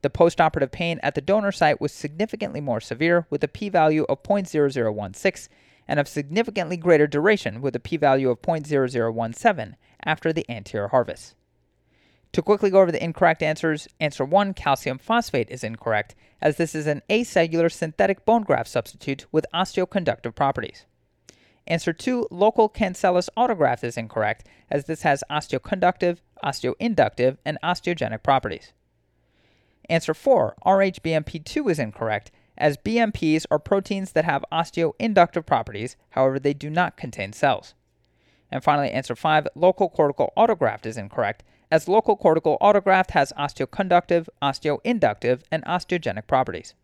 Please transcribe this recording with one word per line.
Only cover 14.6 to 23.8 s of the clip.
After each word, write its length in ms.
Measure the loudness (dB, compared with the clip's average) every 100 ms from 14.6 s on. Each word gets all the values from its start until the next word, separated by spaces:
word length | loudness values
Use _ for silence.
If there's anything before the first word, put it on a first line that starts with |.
| -2 -2 -2 -8
phosphate 520 | 0 0 0 -4 -4
is 140 | -8
incorrect, 520 | -10 -8 -2 -2 -4 -14 _ _
as 160 | -2 0
this 180 | -4 -2
is 100 | -4
an 160 | -6 -2
acellular 640 | -2 2 0 2 2 0
synthetic 540 | -2 -8 0 0 0 0
bone 160 | 0
graft 280 | 2 -2 0
substitute 560 | -6 -6 -12 -8 -8 -2
with 140 | -2 -2
osteoconductive 840 | -4 -4 -2 -2 -2 -2 -4 -8 -2
properties. 500 | -2 -2 -8 -14 _ _ _ _ _ _ _ _ -4
Answer 280 | -2 -2
two, 340 | -4 -2 -2 -4
local 380 | 2 2 4 2
cancellous 640 | 2 -4 0 2 2 0 0
autograft 480 | 0 2 0 0